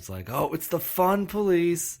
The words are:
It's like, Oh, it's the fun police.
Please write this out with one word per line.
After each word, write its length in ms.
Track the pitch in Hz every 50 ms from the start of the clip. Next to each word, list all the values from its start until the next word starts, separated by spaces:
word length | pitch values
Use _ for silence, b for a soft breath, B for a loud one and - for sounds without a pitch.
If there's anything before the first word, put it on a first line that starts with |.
It's 80 | - -
like, 220 | 95 92 90 95
Oh, 200 | 120 143 151 143
it's 160 | 156 160 - -
the 100 | - 160
fun 480 | - - - - 185 185 196 202 202
police. 720 | 175 196 208 208 196 180 170 170 170 170 165 - - - -